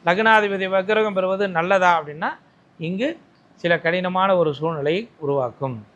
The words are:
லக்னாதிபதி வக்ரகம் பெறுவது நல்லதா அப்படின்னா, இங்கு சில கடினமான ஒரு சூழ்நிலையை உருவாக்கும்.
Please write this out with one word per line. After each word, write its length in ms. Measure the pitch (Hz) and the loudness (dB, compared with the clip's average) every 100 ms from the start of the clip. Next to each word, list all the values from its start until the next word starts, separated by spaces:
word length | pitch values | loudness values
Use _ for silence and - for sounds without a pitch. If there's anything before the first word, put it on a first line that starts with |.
| 165 | 0
லக்னாதிபதி 600 | 185 220 220 208 196 190 | 2 4 4 4 -2 0
வக்ரகம் 460 | 190 185 214 220 | -2 0 0 0
பெறுவது 340 | 190 185 190 202 | 0 -2 -2 -2
நல்லதா 560 | 170 175 196 180 170 | -2 0 2 4 2
அப்படின்னா, 260 | 147 147 214 330 _ _ _ _ | -2 -8 -8 -8 _ _ _ _
இங்கு 400 | 160 190 269 330 - _ _ _ | -8 -4 -4 -6 -16 _ _ _
சில 240 | 170 170 | 0 0
கடினமான 580 | 165 175 180 185 190 185 | 0 -2 -2 0 2 4
ஒரு 160 | 160 | 2
சூழ்நிலையை 560 | 135 156 160 143 175 233 _ | 0 -4 -2 -2 -2 -4 _
உருவாக்கும். 680 | 156 143 123 107 135 117 104 | -4 -2 -2 -4 -8 -8 -14